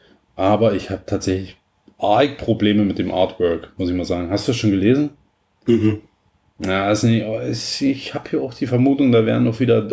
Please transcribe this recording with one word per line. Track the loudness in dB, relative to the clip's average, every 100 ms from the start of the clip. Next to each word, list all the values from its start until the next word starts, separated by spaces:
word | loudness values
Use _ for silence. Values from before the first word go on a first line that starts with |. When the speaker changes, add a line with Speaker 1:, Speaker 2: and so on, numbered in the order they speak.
| _ _ _ -4
Speaker 1:
Aber | 0 2 2
ich | 0 -4
hab | -10 -6
tatsächlich | -6 -2 -4 -6 -16 _ _ _ -6
arg | 0 2 2 0
Probleme | -4 0 2 2 2
mit | 0
dem | -2
Artwork, | 0 0 0 -2 -2 -8 -6
muss | -4
ich | -2
mal | -2
sagen. | -4 -4
Hast | -4 -2
du |
das | -2
schon | 0
gelesen? | 2 2 2 0 -6 _ _ _ _ 0
Speaker 2:
Mhm. | 2 2 -2 -6 _ _ _ _ -8 -4
Speaker 1:
Ja, | -2 0
also | 0 2
nicht, | 0
es, | -2 -6 -6 -8 -8 -4
ich | -2 -4 -6 -12
hab | -6
hier | -6
auch | -4
die | -6 -2
Vermutung, | 2 4 4 4
da | 4 4
werden | 2 0
auch | 0
wieder | 2 2 2